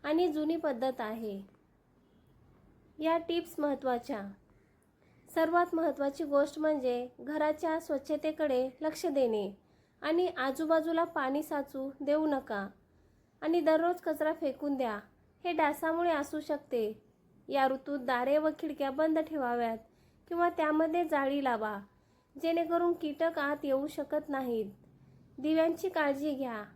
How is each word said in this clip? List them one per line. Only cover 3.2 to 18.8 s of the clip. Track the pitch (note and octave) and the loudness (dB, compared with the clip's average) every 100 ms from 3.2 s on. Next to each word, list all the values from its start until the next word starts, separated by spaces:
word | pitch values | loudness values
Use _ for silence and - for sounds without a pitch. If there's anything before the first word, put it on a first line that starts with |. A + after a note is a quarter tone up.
| E4 E4+ E4 - | 2 -2 -2 -2
महत्त्वाच्या. | D4 C#4 C4 A#3+ A#3+ A3 G3 G3 _ _ _ _ _ _ _ _ - | -2 0 0 -2 -2 -6 -8 -14 _ _ _ _ _ _ _ _ -4
सर्वात | E4 D#4+ F4 F4 | 0 4 4 4
महत्त्वाची | D#4+ D#4+ C4+ C#4 C#4 | 2 0 0 -4 -2
गोष्ट | D#4 C#4+ D4+ D#4 | 2 2 2 0
म्हणजे | D#4 D4+ B3+ A#3+ B3 - | 0 2 0 -2 -6 -12
घराच्या | B3 D4+ D4+ D4+ E4 D#4+ | -8 0 0 0 -2 -2
स्वच्छतेकडे | D#4+ C#4+ C#4+ D4+ D#4 D#4 D4+ B3+ C4 - | -2 -4 -2 -2 -2 0 0 0 -2 -2
लक्ष | D#4 D#4 F4 | -6 -2 0
देणे | C#4 B3 G#3+ G3 G3 _ _ _ _ | 2 2 2 -2 -8 _ _ _ _
आणि | C#4+ E4+ F4+ | 0 2 2
आजूबाजूला | - C4+ C4 D#4+ E4 D#4 E4 | 0 -2 -2 2 2 4 0
पाणी | E4 D#4+ C4 C#4+ | 0 0 0 -2
साचू | D#4 D4 C#4 C4+ C4+ C4+ | -2 -4 -4 -8 -8 -6
देऊ | C#4+ D4+ D#4 | 0 2 2
नका | C4+ C4 G3+ G3 - _ _ _ _ _ _ | 0 -2 -6 -6 -12 _ _ _ _ _ _
आणि | D#4 F4 | 0 2
दररोज | D#4 D#4+ E4+ F4 | 4 4 2 0
कचरा | E4+ D4+ D#4 | -4 -2 -2
फेकून | D#4+ D4 C4 C#4+ | 0 -4 -2 -4
द्या. | C4+ A#3+ G#3 - _ _ _ | -2 -2 -4 -10 _ _ _
हे | F4 | -4
डासामुळे | E4 D4 D#4 D#4+ E4 F4 | 2 2 2 -2 2 2
असू | D4+ D4 D#4 | 0 -2 -6
शकते. | D4+ D4 - A#3+ G#3+ A3 _ _ _ - - | -4 -6 -2 -2 -2 -6 _ _ _ -20 -4
या | C4+ C4+ | 2 2
ऋतूत | C4+ C#4+ C#4+ | 0 -4 -4
दारे | B3 B3 B3+ D4 | 0 0 4 4
व | D#4 D#4 | 2 0
खिडक्या | D#4+ D4 | -6 -2